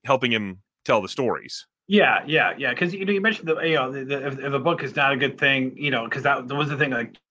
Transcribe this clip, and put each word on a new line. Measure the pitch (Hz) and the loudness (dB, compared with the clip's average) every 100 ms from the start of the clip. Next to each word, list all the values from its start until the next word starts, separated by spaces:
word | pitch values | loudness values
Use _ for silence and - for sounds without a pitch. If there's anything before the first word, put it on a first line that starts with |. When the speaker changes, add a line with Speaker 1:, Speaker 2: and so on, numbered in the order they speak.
Speaker 1:
helping | - 131 127 | 0 2 2
him | 113 98 95 _ _ | 0 -2 -10 _ _
tell | - 113 | 0 2
the | 95 | 2
stories. | - 120 73 55 - - _ - | -2 -2 -2 -8 -16 -16 _ 2
Speaker 2:
Yeah, | 202 135 98 | 4 6 4
yeah, | 147 156 90 113 | 2 2 2 0
yeah. | 131 | -4
'Cause, | 123 175 | 0 -2
you | 190 | -2
know, | 190 | -2
you | 196 | 0
mentioned | 214 214 165 | 0 -2 -2
the, | 160 | 0
you | 165 | 2
know, | 151 131 | 0 0
the, | 135 | -6
the, | 131 139 139 | -6 -4 -4
if, | 131 | -6
if | 139 | -4
a | 139 | 0
book | 156 165 | 0 0
is | 131 | -4
not | 151 139 | 0 2
a | 127 | 2
good | 135 - | -2 2
thing, | 139 135 131 131 | 2 2 0 -4
you | 147 | -2
know, | 123 113 | -2 -2
'cause | 139 | -2
that, | 139 135 123 | 0 0 -2
that | |
was | 143 147 | -2 -2
the | 139 | 0
thing, | 143 | -2
like, | 120 113 - _ | -2 -6 -10 _